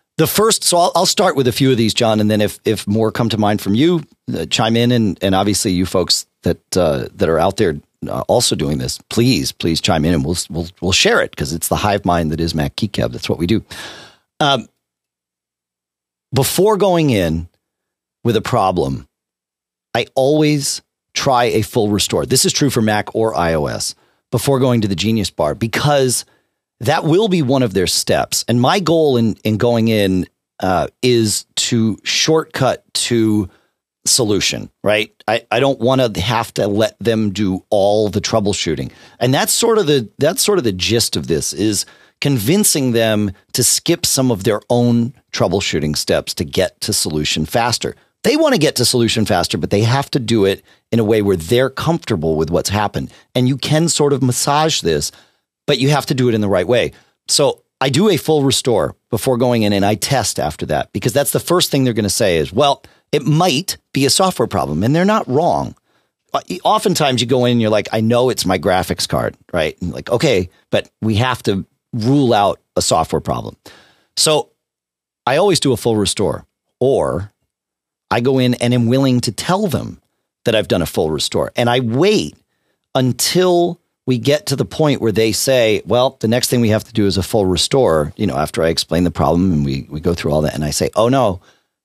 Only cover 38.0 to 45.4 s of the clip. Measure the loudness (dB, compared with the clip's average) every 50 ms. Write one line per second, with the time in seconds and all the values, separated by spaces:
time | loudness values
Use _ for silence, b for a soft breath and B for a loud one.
38 | 0 0 -2 -4 -2 0 0 0 0 0 -2 -2 -2 -4 -4 -4 -6 -10 B B
39 | B B B B 0 0 2 2 0 0 0 0 2 2 2 2 2 2 2 0
40 | 0 -4 _ -2 0 0 0 0 0 0 0 0 0 -2 -2 -2 -2 0 0 0
41 | 0 -2 -4 -6 -4 -2 -2 -2 -2 -4 -4 -2 -2 0 0 -2 -6 b b b
42 | b b b b -2 -2 0 0 0 0 2 2 2 2 0 0 0 0 2 2
43 | 2 2 2 0 0 -2 -4 b b b -4 -2 0 0 0 -2 0 -2 -2 0
44 | 0 -2 0 0 0 0 0 0 0 -2 -2 -2 0 0 2 2 4 4 4 2
45 | 2 0 -4 _ _ _ -4 -2